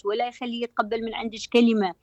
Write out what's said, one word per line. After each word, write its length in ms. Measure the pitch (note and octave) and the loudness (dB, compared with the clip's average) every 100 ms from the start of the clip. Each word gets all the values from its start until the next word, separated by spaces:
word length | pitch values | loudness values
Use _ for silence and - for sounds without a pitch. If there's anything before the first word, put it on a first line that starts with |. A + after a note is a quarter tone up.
ولا 240 | G3+ A3 A#3+ | -4 -2 -4
يخليه 340 | A#3+ B3 A#3 | -6 -8 -6
يتقبل 420 | A#3 - G#3+ A3+ | -6 -2 -2 -2
من 100 | A3+ | -4
عندك 240 | G#3+ A3+ A3 - | -6 -8 -10 0
كلمة. 420 | A#3+ A#3 A3 F#3+ - | 4 6 4 0 -4